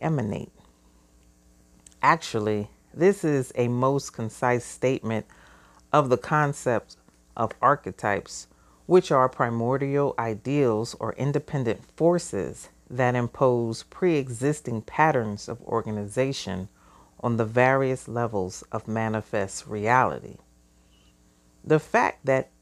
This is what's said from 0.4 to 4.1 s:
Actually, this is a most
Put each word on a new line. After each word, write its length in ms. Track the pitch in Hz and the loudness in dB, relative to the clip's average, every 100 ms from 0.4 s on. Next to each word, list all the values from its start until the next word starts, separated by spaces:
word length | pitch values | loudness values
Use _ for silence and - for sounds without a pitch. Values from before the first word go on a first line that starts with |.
| - - - _ _ _ _ _ _ _ _ _ _ - - - | -8 -16 -20 _ _ _ _ _ _ _ _ _ _ -20 -20 -2
Actually, 680 | 139 165 - 113 107 107 104 - _ | 2 2 0 -2 0 -2 -4 -12 _
this 300 | - 180 196 | 2 2 4
is 300 | 160 143 123 - | 2 0 0 -2
a 120 | 120 | 0
most 440 | 120 131 139 - | 2 2 0 -4